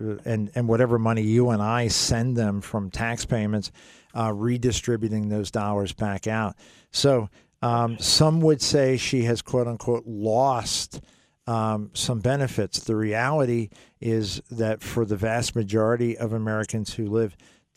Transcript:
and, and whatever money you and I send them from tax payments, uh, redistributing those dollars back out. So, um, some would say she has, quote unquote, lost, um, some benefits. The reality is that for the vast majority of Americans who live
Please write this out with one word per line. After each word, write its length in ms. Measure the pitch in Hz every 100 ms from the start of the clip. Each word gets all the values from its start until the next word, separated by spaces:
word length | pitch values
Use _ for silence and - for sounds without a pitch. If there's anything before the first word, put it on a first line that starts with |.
| 110 104
and, 280 | 123 110 104
and 140 | 123 117
whatever 320 | 113 127 117
money 240 | 113 113
you 260 | 107 113 123
and 140 | 110
I 240 | 104 120 117
send 500 | - - 117 123 117
them 240 | 110 101
from 300 | - 110 95
tax 340 | - 117 117 -
payments, 460 | 117 104 107 95 - - - _ 117
uh, 160 | 113
redistributing 1000 | 104 117 123 123 104 - 117 110 107 104
those 200 | 104 98
dollars 440 | 113 104 101 98
back 340 | - 107 98 110
out. 280 | 110 104 - - - _
So, 380 | - 139 131 107 - _ _
um, 340 | 120 120 117 110
some 420 | - - 156 165
would 200 | 160 147
say 360 | - 147 131 127
she 260 | - 131
has, 180 | 117 117
quote 260 | - 127 120
unquote, 360 | 117 - 117 113
lost, 960 | 107 107 113 135 123 104 - - - - _ _ _ -
um, 420 | 113 110 107 104
some 260 | - - 117
benefits. 600 | 120 139 131 - 98 -
The 140 | - 110
reality 760 | 110 107 127 151 127 117 107 - - _
is 400 | 117 113 104 - -
that 320 | 117 110 110
for 220 | - 120 107
the 100 | 101
vast 400 | 110 117 123 120
majority 600 | 101 110 107 120 120 113
of 160 | 117
Americans 600 | 113 110 107 107 113 104
who 140 | - 104
live 280 | 110 110 - _ _ _